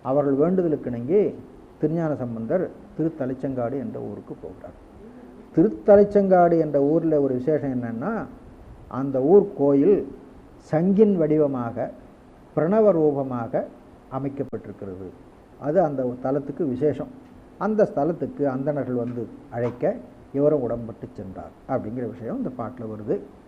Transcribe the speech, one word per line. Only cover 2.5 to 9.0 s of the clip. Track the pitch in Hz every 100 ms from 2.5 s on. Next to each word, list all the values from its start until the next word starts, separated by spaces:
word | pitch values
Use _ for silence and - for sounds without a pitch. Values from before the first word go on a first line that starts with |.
| 180 156 - - -
திருத்தலைச்சங்காடு | 160 160 127 131 139 127 117
என்ற | 135 113 123
ஊருக்கு | 113 101 -
போகிறார். | - 85 - - - - - - - - - - 160
திருத்தலைச்சங்காடு | 165 - - 202 202 202 196 185 170 170
என்ற | 151 143
ஊர்ல | 143 165 165 151
ஒரு | 135
விசேஷம் | 127 127 151 139 123
என்னன்னா, | 117 113 160 220 - - - - - - -
அந்த | 123